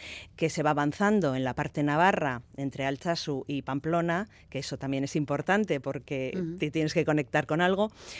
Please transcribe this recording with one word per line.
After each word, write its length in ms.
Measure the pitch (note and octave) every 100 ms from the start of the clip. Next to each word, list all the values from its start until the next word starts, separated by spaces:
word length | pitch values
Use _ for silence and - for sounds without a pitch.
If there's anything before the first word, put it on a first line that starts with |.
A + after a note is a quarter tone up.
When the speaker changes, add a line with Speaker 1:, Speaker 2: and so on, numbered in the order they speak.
| - - - -
Speaker 1:
que 140 | D#3+
se 120 | E3
va 100 | D3+
avanzando 640 | D3 D3 - G3+ G#3+ D#3 C3
en 100 | C3
la 100 | B2
parte 260 | D3 -
navarra 600 | D3 D3 F#3 G3+ D3+ B2 - -
entre 280 | C#3 B2+ C3+
Altsasu 600 | C3+ F3+ E3+ - C#3 -
y 140 | C#3+
Pamplona, 640 | C3 C#3 D#3+ E3+ E3+ E3+ G#3+ - -
que 100 | C3+
eso 180 | - C3+
también 280 | C3+ C3+ C3+
es 100 | D#3+
importante 640 | C#3+ C#3+ D3 G3 G#3 D3
porque 540 | C3+ C#3 - C#3 C3 F#3
Speaker 2:
Ujú. 220 | E3+ F3
Speaker 1:
te 120 | D3+
tienes 240 | D#3+ D3+
que 120 | F3 D#3
conectar 400 | D3+ C3 D3+ D3
con 160 | D#3
algo. 320 | F3+ F#3 G#3+ - - -